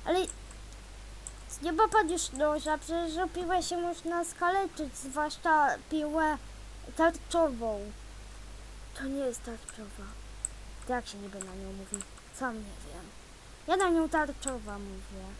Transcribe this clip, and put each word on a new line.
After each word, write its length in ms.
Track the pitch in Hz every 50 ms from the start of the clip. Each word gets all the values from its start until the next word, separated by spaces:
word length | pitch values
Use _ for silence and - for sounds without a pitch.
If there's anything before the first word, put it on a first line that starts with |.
| -
Ale 160 | - 339 370 370 - - - - - - - - - - - - - - - - - - - - - - - - - - -
nie 100 | 277 339
ma 160 | 320 330 440 427
pan 220 | 403 440 403 311
już 220 | 359 330 - -
noża, 460 | - 262 302 302 302 311 - 302 311 302
przecież 400 | - - 330 339 339 330 311 339
o 100 | 370 359
piłę 340 | 359 349 359 330 370 359
się 140 | 339 - 349
można 480 | 349 349 349 339 - - 330 339 349 339
skaleczyć, 720 | 330 - - 349 349 370 392 392 339 - - 311 262 -
zwłaszcza 720 | - 262 269 262 294 302 302 - - - 339 311 302 294 269 - - - -
piłę 480 | 311 311 302 302 302 320 311 311 302 285 - - - - - - - - - - -
tarczową. 840 | - 320 339 339 - - - - 339 330 294 254 226 233 220 214 202 202 208 214 - - - - - - - - - - - - - - - - - - - - -
To 60 | 269
nie 200 | 269 269 277 277
jest 200 | 254 233 - -
tarczowa. 600 | 240 226 220 - - - - 214 202 - - 196 208 214 - - - - - - - - - - - - - -
To 60 | -
jak 140 | 254 240 233
się 120 | - - 202
niby 200 | 202 196 196 196
na 160 | 190 190 185
nią 180 | 190 196 190
mówi? 320 | 190 196 196 - - 196 - - - - - - -
Sam 200 | - 262 254 226
nie 80 | 220
wiem. 420 | 214 202 - - - - - 175 - - - - - - - - - - - - -
Ja 100 | - 349
na 120 | 381 392 359
nią 200 | 339 330 320 311
tarczowa 680 | 349 311 302 277 285 - - 277 254 240 214 208 202 202
mówię. 480 | 202 196 190 190 196 - 196 190 190 190 202